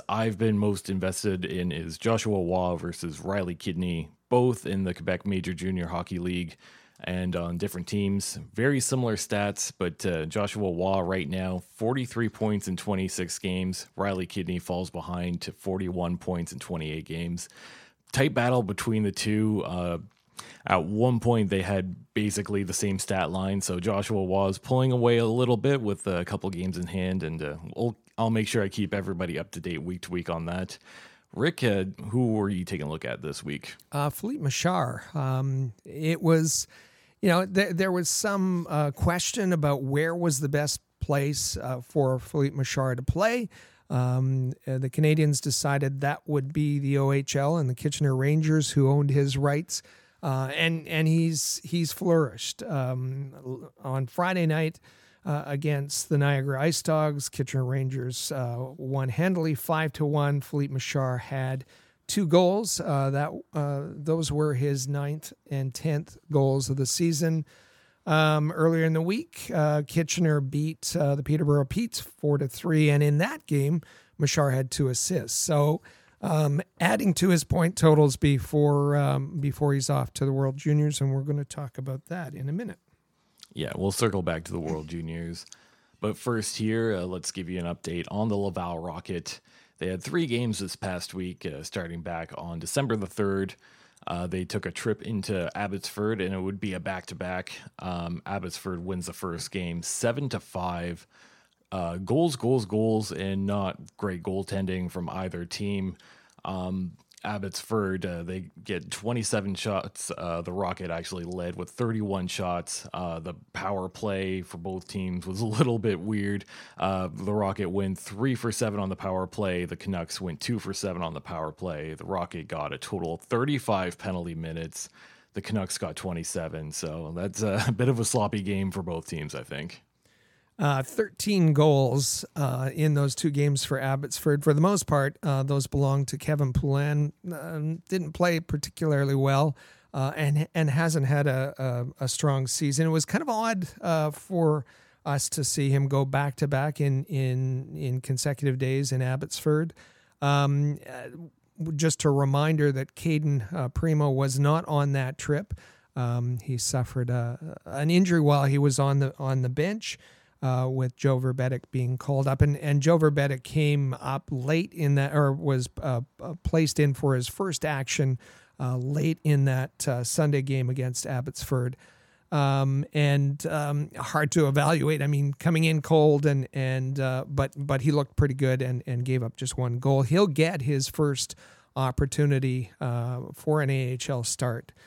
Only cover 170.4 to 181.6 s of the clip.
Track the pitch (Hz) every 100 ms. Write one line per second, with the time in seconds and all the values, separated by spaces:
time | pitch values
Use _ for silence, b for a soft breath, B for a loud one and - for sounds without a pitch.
170.4 | 135 135 127 131 127 120 - 127 127 -
171.4 | - 131 123 - b b b b b 151
172.4 | 139 135 139 135 151 151 143 143 139 143
173.4 | 165 156 147 147 151 - - 156 151 170
174.4 | 143 143 147 165 143 156 143 143 143 139
175.4 | 170 160 160 156 - 160 151 147 147 139
176.4 | 131 139 131 131 131 139 131 127 139 139
177.4 | 135 147 139 135 135 147 139 - 143 135
178.4 | 131 127 127 123 131 123 123 127 117 -
179.4 | 127 - 123 120 135 135 123 170 202 143
180.4 | 160 180 131 139 131 - 147 131 - -
181.4 | B B